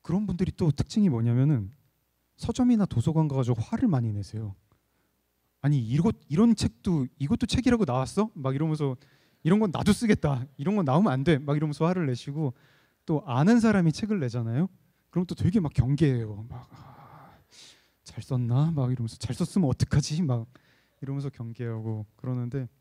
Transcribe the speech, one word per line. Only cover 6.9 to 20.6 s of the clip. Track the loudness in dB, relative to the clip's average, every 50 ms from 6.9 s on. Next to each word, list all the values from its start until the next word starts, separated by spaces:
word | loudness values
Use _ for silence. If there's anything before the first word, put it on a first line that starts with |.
| 0 0 -2 -4 _ _
이것도 | -2 -2 0 -2 0
책이라고 | -2 -2 0 2 2 2 2 2
나왔어?" | 0 0 -2 -2 -2 -2 -2 -2 -2 _
막 | -6 -4 -4 -2
이러면서 | -2 -2 -2 -2 -2 -2 -4 -4 -6 _ _ _ _ _ _ _ _ _
"이런 | 2 2 4
건 | 4 2
나도 | 0 2 2 2
쓰겠다. | 2 2 2 0 0 2 2 -2 -2 -4 -6 -10 _
이런 | -6 -4 -2 0
건 | 0 2
나오면 | 2 2 4 4 2
안 | 0 0 2
돼." | 2 2
막 | 2 0 -2 -2
이러면서 | -2 -2 -4 -2 -2 0
화를 | 0 0 0 -2
내시고, | -2 -4 -4 -8 -10 -6 -4 -4 -6 -6 _ _ _ _ _ _ _ _ _ _
또 | -4 -4 -2 -2
아는 | -2 0 2 4 6 6 6
사람이 | 6 4 4 4 4 2
책을 | 2 0 -4 -2 -2 -2
내잖아요. | -2 -2 -2 -4 -4 -2 0 -2 -2 -2 _ _ _ _ _ _ _ _
그럼 | -4 -4 -4
또 | -4 -4
되게 | -2 0 2 2 2
막 | 0 0 0
경계해요. | 0 2 2 2 2 2 2 2 0 -4 -8 -10 -12 -14 -14
막, | -16 -16 -16 _
"아, | -20 -20 -20 -20 -20 -20 -20 -20 -20 -20 -20 -20 -20 _ _ _ _ -20 -20 -20 -20 _ _ _ _ _ _
잘 | -16 -16 -16 -8
썼나?" | -4 -4 -2 0 0 2 2 2 2
막 | 2 0 0 -2
이러면서, | -2 -2 -4 -6 -8
"잘 | -10 -8 -8 -4
썼으면 | -4 -4 0 2 2 2 2
어떡하지?" | 2 0 -2 2 2 0 0 0 -4 -2 0
막 | 0 0 -2 -4 -8 _ -20